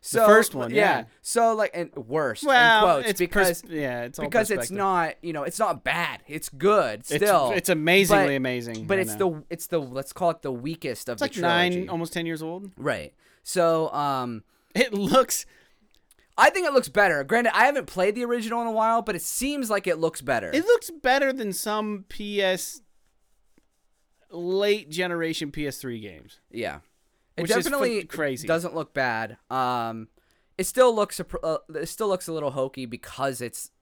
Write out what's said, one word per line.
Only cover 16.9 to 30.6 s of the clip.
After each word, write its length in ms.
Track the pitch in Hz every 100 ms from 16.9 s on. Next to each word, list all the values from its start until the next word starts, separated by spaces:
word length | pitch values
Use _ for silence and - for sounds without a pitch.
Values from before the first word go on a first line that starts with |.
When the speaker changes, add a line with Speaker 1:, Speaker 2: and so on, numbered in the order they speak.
| - 202 151
Speaker 2:
Granted, 300 | 135 226 233
I 120 | 185 247
haven't 180 | 294 370
played 280 | - 190
the 100 | 208
original 380 | 240 240 226 233
in 40 | 233
a 60 |
while, 300 | 220 220 233
but 120 | 226
it 60 | 180
seems 480 | - - 262 294 240
like 180 | 208 196
it 120 | 165
looks 240 | 160 160
better. 280 | 127 123 95
Speaker 1:
It 140 | 285
looks 260 | 370 480 -
better 400 | 330 254 262 277
than 220 | 262 220
some 540 | 190 - 214 214 208 202
P 320 | - 208 202
S, 400 | 190 185 - - _ _ _ _ _ _ _ _ _ _ _ _ _ _ _
late 600 | 175 175 190 202 208 147
generation 600 | 156 180 170 165 160 151
P 160 | 143 147
S 120 | 127
three 220 | 135 117
games. 400 | 104 80 104 _ _
Speaker 2:
Yeah. 300 | 110 104 73 _ _ _ _ _ -
It 60 |
Speaker 1:
Which 80 | 170
is 60 | 220
fu-, 40 |
Speaker 2:
definitely 420 | - 277 262 220
Speaker 1:
crazy. 420 | - - 147 131 156
Speaker 2:
doesn't 280 | 165 170
look 180 | 160 147
bad. 420 | - 131 113 113 117 _
Um, 580 | 131 123 123 117 113 110 _ _ _ _
it 60 | -